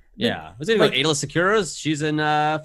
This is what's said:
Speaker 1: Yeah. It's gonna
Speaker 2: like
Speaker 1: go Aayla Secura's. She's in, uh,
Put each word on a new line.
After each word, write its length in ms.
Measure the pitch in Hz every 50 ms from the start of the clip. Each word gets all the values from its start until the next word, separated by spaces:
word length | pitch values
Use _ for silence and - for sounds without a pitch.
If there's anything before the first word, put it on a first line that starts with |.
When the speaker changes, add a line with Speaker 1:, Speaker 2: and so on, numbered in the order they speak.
| _ _ _
Speaker 1:
Yeah. 380 | - 120 113 98 82 78 82 95 113
It's 80 | 151
gonna 140 | 196 226 202
Speaker 2:
like 120 | 160 139 120
Speaker 1:
go 40 | 127 139 160
Aayla 60 | 151
Secura's. 640 | 147 - - - 160 175 190 214 220 185 147 -
She's 240 | - - 147 156 143
in, 180 | 156 156 151 151
uh, 380 | 151 151 151 151 151 151 156 156 151